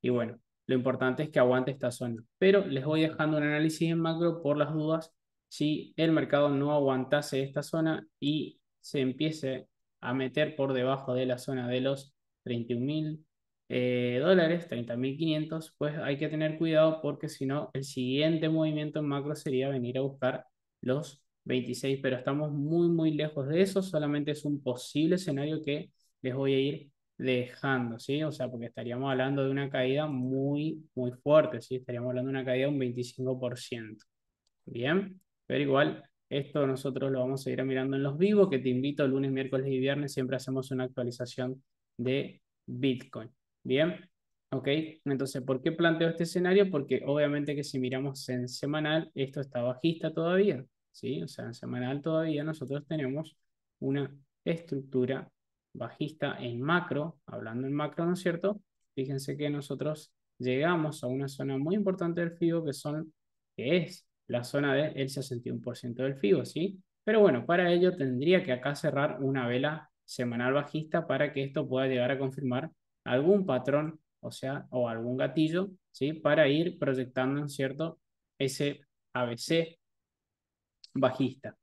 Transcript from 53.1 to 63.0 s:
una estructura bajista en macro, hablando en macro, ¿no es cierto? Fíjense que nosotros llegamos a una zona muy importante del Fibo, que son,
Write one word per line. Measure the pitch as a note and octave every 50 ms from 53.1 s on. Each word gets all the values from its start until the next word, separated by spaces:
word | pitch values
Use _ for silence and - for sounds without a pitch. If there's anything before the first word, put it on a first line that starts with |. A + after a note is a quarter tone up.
| C3+ D3 D#3+ - _ _ _ _ _ _ _ _ _ _
una | - C3+ C#3 C#3+ C#3 C3+ - - - _ _ _ _
estructura | E3+ E3+ E3 - - D3 C#3 C3+ - - B2+ B2+ B2+ C3+ C3 - - _ _ _ _ _ _ _ _ _
bajista | - A#2+ B2 - - D3+ D3 - - - C#3 - -
en | C3 B2 A#2 A#2+
macro, | B2+ D3 E3+ F3+ F3 - - C#3+ D3+ E3 - _ _
hablando | - A2+ A2+ A2 A2+ A2+ A#2+ C3
en | C3+ C#3+
macro, | D3 D3+ D3 D3 - E3+
¿no | E3+ F3+
es | F3
cierto? | - F#3 E3 E3+ F3+ G3 G#3+ G#3 _ _ _ _ _ _ _
Fíjense | - C3 C3+ C#3 C3+ C#3 - C#3+
que | C#3 D3 D3
nosotros | D3 C#3+ C#3 - C#3 B2+ C3+ D3+ D#3 D#3 - _ _ _ _ _ _ _
llegamos | B2 B2+ B2+ C3 D3 E3 F3+ E3+ D3+ D3+ C#3 - -
a | B2
una | B2+ C3+ C#3 C#3
zona | C#3 - C#3 C#3 C3+ C3+
muy | C#3 D#3+ F#3
importante | G#3+ G3+ F#3+ F#3+ F#3+ F3+ E3+ E3+ E3+
del | E3+ E3+ E3+ -
Fibo, | E3+ E3 E3 E3+ D#3+
que | D3 C3+
son, | - - D3 D3 D#3